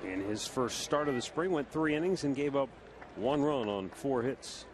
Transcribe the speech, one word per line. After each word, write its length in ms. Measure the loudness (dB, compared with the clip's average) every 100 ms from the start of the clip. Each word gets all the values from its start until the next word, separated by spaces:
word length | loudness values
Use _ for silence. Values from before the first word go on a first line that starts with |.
in 180 | -4 -4
his 220 | -2 -2 -2
first 340 | 0 0 0
start 280 | 0 2 2
of 60 |
the 80 | 0
spring, 280 | -2 -2 2
went 220 | 2 0
three 220 | 0 2
innings 300 | 2 2 2
and 120 | 2 2
gave 200 | 2 2
up 120 | 0 -4 -18 -18 -14 -2
one 240 | 2 4
run 300 | 4 4 2
on 180 | 0 -2
four 320 | -4 0 2
hits. 460 | 0 -2 -8 -14 -16